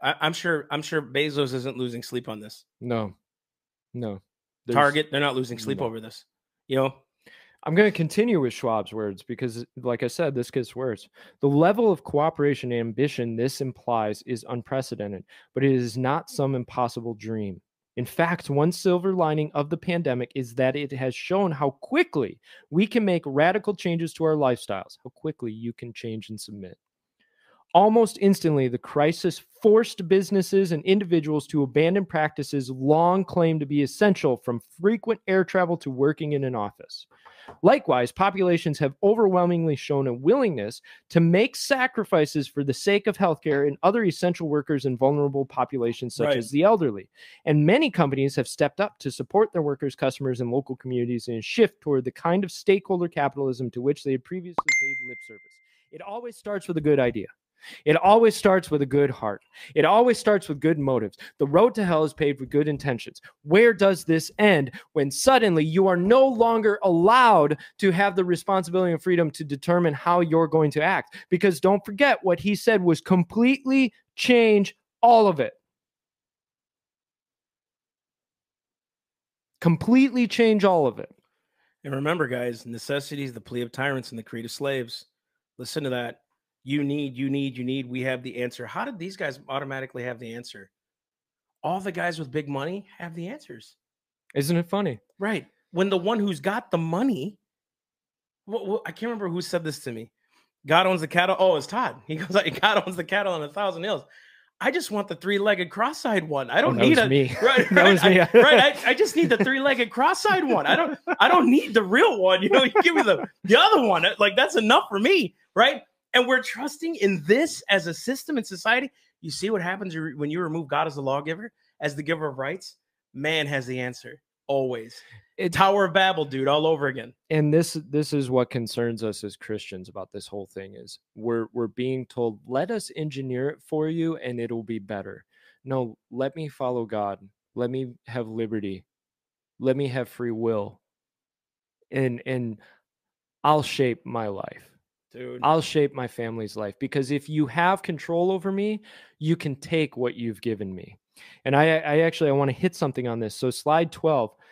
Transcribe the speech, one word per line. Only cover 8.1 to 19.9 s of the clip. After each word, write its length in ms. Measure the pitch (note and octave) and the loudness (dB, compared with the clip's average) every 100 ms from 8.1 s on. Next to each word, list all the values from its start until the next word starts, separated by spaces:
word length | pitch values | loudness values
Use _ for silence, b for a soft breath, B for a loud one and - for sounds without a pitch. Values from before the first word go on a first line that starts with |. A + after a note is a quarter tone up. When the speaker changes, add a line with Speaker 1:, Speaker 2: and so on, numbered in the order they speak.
| - A#3+ F#3+ | 0 2 2
Speaker 2:
with 120 | B2+ | 0
Schwab's 400 | - A#2+ A2 G2 | -4 -2 -2 -4
words 280 | G#2+ G#2 G2 | -6 -8 -8
because, 420 | - A#2+ B2+ A2+ A#2+ - | -12 -8 -8 -10 -14 -10
like 240 | B2 A#2 | -6 -4
I 60 | A#2+ | -4
said, 260 | - D#3+ | -4 -4
this 180 | C3 A#2 | -4 -6
gets 240 | C3+ A#2 B2 | -6 -8 -8
worse. 320 | C3 G#2+ - b b _ | -8 -8 -12 b b _
"The 80 | C#3+ | 0
level 440 | C#3+ E3+ G#3 A3+ | 4 4 4 2
of 120 | E3+ | 0
cooperation 680 | - D3 D#3 D#3 C#3+ C#3 B2 | -2 -2 0 0 0 -2 -4
and 80 | A#2+ | -4
ambition 560 | A2+ A2 C#3+ - A#2 A2+ | -4 -2 -4 -2 -6 -4
this 260 | B2+ - | -4 -4
implies 600 | C3+ - - A#2 G#2+ G#2 | -8 -8 -4 -2 -2 -6
is 220 | - A#2+ - | -8 -10 -8
unprecedented, 720 | A#2+ - C3+ B2+ G#2 G2+ F#2+ - b b | -10 -6 -6 -6 -8 -10 -10 -14 b b
but 100 | - | 0
it 80 | C#3 | 2
is 260 | C3 A#2+ A2 | 2 0 -4
not 320 | C3 D3+ - | -2 -2 -4
some 240 | - C3+ C3+ | -4 -2 -2
impossible 600 | A#2 - A#2+ - A#2 G#2+ | -6 -4 -4 -4 -10 -10
dream. 460 | G#2+ A2 G2+ F2+ _ _ _ - | -8 -8 -8 -10 _ _ _ -10
In 100 | B2 | -6
fact, 440 | - E3+ F3 - | -2 -2 -2 -4
one 200 | C#3+ D#3+ | 0 0
silver 420 | F3 F#3+ F3 F#3+ | 0 0 0 0
lining 380 | F#3 D#3+ D#3 D3+ | 0 0 0 -2
of 160 | D3 D3 | -4 -4
the 80 | E3 | -6
pandemic 540 | - | -4